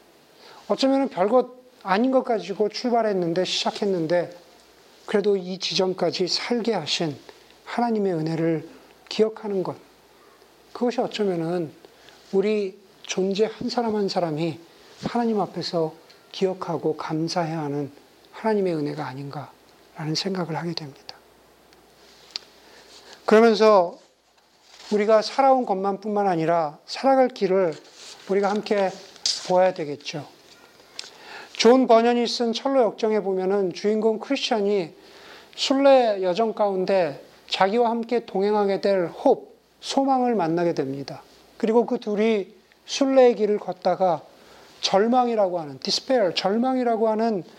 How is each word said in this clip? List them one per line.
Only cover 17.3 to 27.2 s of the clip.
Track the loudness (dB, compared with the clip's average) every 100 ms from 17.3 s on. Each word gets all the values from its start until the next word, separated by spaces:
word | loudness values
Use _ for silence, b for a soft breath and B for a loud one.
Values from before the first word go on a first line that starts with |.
| -2 -4 -4
하는 | -4 -6 -6 -10 -20 _ _
하나님의 | -6 -2 0 0
은혜가 | -2 -4 -6 -10
아닌가라는 | -10 -12 -12 -14 -20 _ _ _ -10 -6
생각을 | -4 -4 -4 -4 -6
하게 | -6
됩니다. | -8 -12 -18 -20 -20 _ _ _ _ _ _ _ _ -20 -20 -18 -18 B B B B B B B B 4
그러면서 | 6 6 6 6 6 4 -4 _ _ _ _ _ _ _ -18 -2
우리가 | 0 4 4
살아온 | 2 2 4 4 2
것만뿐만 | -2 -2 -4 -4 -2 0
아니라 | 0 2 0 0 -6 -14
살아갈 | -2 2 4